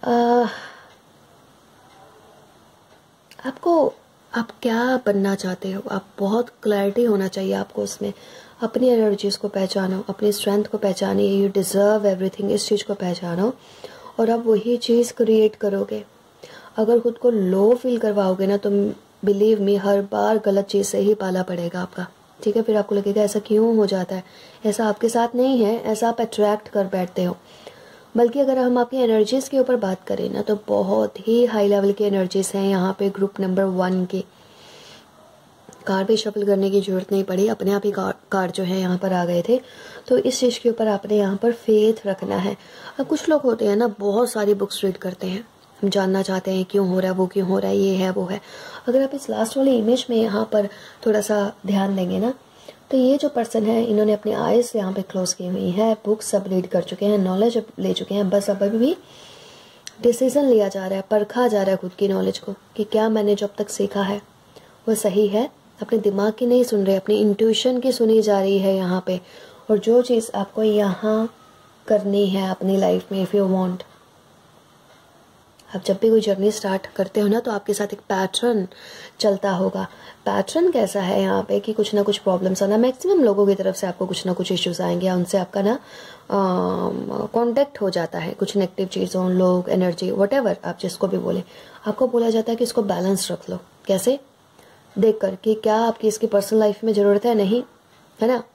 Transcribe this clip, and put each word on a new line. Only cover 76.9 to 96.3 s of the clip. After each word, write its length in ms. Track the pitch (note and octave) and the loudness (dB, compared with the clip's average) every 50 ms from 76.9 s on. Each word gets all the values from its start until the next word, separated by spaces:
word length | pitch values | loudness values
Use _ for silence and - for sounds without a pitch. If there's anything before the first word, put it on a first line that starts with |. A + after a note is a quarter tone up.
| - - F#3+ F#3+ - G#3+ | -4 -4 -4 -2 0 0
हो 80 | G#3 G3+ | 2 2
ना 120 | G#3 A#3 | 2 0
तो 120 | A#3+ B3+ | 0 -4
आपके 220 | G#3+ G3+ G3+ - G#3 | -6 -6 -4 -4 -4
साथ 200 | - G#3 G3+ - | -4 -2 -6 -6
एक 60 | G3 | -12
pattern 680 | - _ G#3 F#3+ F#3+ F#3+ - - - A#3+ A#3+ G#3+ F#3 F#3 - - - - - - - - _ _ | -6 _ -2 -2 -2 -2 -4 -2 0 0 0 0 -2 -4 -8 -18 -20 -20 -20 -20 -20 -20 _ _
चलता 320 | - G#3+ G3 F#3+ - G3+ | 0 0 0 0 0 -2
होगा। 320 | F#3 F3 F#3 F#3+ - F#3+ F#3+ - - - - - - - - | -2 0 -2 -2 -2 -4 -8 -8 -12 -20 -20 -20 -20 -8 -4
Pattern 460 | G3+ G3 G3+ F#3+ - - D#4+ E4+ F#4 | -2 0 0 -2 0 0 2 2 2
कैसा 300 | E4+ B3+ A3 F#3 - G3+ | 2 2 0 0 0 -2
है 200 | F#3+ F3+ G3 G3+ | -2 0 0 0
यहाँ 220 | G3 F#3+ F#3+ G3 F#3+ | 2 2 0 0 0
पे 160 | - G3 G3+ | 0 -2 -2
कि 140 | G3+ - A3 | -2 -4 -2
कुछ 200 | G#3+ G#3 G3+ - | -2 -2 0 2
ना 100 | G#3 G3+ | 0 2
कुछ 140 | G#3 G3+ G3+ | 2 0 -2
problems 460 | - G3+ F#3 F3+ F#3+ F#3+ F#3+ F#3 G3+ | 0 0 0 0 0 -2 0 0 0
आना, 140 | G3 G#3 A3 | 2 2 2
maximum 460 | A#3 B3+ B3+ B3+ - F4+ G4+ F4+ C#4+ | 2 2 0 -2 -2 2 2 4 4
लोगों 240 | A3 G3+ G3 G#3 G3 | 4 4 4 4 2
की 80 | G3 | 2
तरफ 200 | F#3+ F#3+ F#3+ F#3 | 2 0 -4 -2
से 120 | - - F#3 | -2 -4 -6
आपको 180 | E3+ - F#3+ | -4 -4 -4
कुछ 200 | F#3 F#3+ - - | -4 -4 -4 -2
ना 80 | F#3 F3+ | -4 -2
कुछ 180 | - F#3 - | -2 -2 -2
issues 300 | F#3+ F3 - F3+ F3 - | -2 -2 -2 -4 -4 -4
आएंगे 240 | F3+ F3 F3 F3 F3+ | -2 -2 -2 0 0
या 100 | F#3 F#3 | 0 0
उनसे 220 | F3+ F3 F3 - G3 | 0 0 0 0 -2
आपका 240 | F3+ F3+ - G3+ | -2 -2 -4 -2
ना, 180 | G3 G3+ A#3 C#4+ - - - - - - - - - _ | 0 0 0 -2 -4 -16 -20 -20 -20 -20 -20 -20 -10 _
अम, 1000 | G3+ G3+ G3 F#3 F3+ F3+ F#3 F3+ F#3 F3+ F3+ - - - - G3+ - - G#3 G#3 - | -2 0 0 0 0 0 0 -2 -2 -2 -2 -4 -4 -4 -6 -6 -6 -6 -6 -4 -2
contact 480 | A3+ A#3 A#3+ A3+ B3 C#4+ C#4 - - | -2 0 0 2 0 0 0 -2 -4
हो 80 | G#3+ F#3+ | -4 -2
जाता 300 | F3+ F3+ E3 D#3+ - F3 | -2 -2 -4 -4 -6 -8
है 140 | E3 E3+ - | -8 -8 -4
कुछ 220 | - G3 F#3 - | -6 -6 -2 0
negative 320 | G3+ F#3+ F3+ F#3+ - F#3+ F#3 | -2 -2 -2 -2 -6 -6 -6
चीज़ों, 440 | - F#3 F#3 F#3 - F#3 F#3 F#3 | -4 -6 -6 -4 -2 -2 -2 0
लोग, 380 | F#3 F3+ F#3 F3+ F3+ F3+ F3+ - | 2 2 2 2 2 0 0 0
energy, 420 | - F#3 F#3 F3+ E3+ E3 F#3+ F#3 | 0 0 0 0 -2 -4 -4 -4
whatever 440 | G3 G3 G3 G3+ C4 C#4 B3+ G#3 F3 - - | 0 0 0 2 2 0 0 0 -2 -2 -6
आप 120 | F3 E3+ F3 | -10 -8 -6
जिसको 260 | - F#3 F3+ - - F#3 | -8 -8 -6 -4 -4 -2
भी 100 | F#3 F#3 | -2 -2
बोले, 260 | F3+ F3+ F3+ F#3 F3+ - - - - - - - - G#3+ | -2 -2 -4 -4 -6 -10 -18 -20 -20 -20 -20 -12 -6 -6
आपको 200 | G#3 - C4 B3 | -2 0 0 0
बोला 220 | B3 A#3+ A#3 A3+ | 2 0 0 2
जाता 220 | A3 A3+ A3 A3+ | 0 0 0 -2
है 40 | A3+ | -2
कि 80 | A3+ B3 | -2 -2
इसको 180 | A#3 - - | -2 0 -2
balance 500 | G#3+ G3+ G3+ F3 F3+ F#3+ G3 F#3 - - | 0 0 -2 -2 0 0 0 0 -2 -6
रख 180 | F3+ - - - | -8 -10 -8 -10
लो। 100 | F3+ F3+ - _ _ _ _ | -12 -12 -12 _ _ _ _
कैसे? 340 | - G3 F#3+ F#3 B3 C4+ C#4 - _ _ _ _ _ _ _ - - - _ _ _ - - | -2 -2 0 2 0 0 0 -4 _ _ _ _ _ _ _ -20 -20 -20 _ _ _ -2 0
देख 200 | F#3+ A3 G#3+ G#3+ | 2 2 2 2
कर 140 | - F#3+ F#3+ | -2 -4 -4
कि 180 | F#3 - A3 A3 | -4 0 0 0
क्या 220 | G#3+ - A3 G#3+ | 0 2 0 2
आपकी 320 | A3 A#3 A#3 A3+ - - A3 | 2 2 0 -2 0 0 -2
इसकी 200 | G#3+ - - | 0 0 -4
personal 320 | A3+ | 0